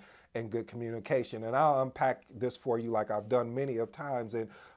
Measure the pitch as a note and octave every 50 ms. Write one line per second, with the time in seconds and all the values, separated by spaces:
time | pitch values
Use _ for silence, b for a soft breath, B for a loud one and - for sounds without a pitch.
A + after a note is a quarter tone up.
0 | B B B B B B B A#2 A#2 G#2+ A2+ A2+ A2 - - A#2 A#2 A2+ A#2 A2+
1 | F#2+ - C#3+ B2+ A2+ - A#2+ A2 A2+ A2+ B2 C#3 D#3 D3+ C#3+ C3 C3+ C3 - -
2 | C#3 C3 B2 - - - B2+ G#2 B2 B2+ - - - C3 A#2 A#2 A2+ A#2 A2+ G#2+
3 | G#2 G#2 G#2+ G#2 G#2+ A2 B2 B2 A#2 A#2 A#2+ C3 C#3 C#3 A#2 A2+ A2+ - - -
4 | D3 C#3+ C3 B2 A2+ G#2+ A2+ A2+ A2 G2 B B B B B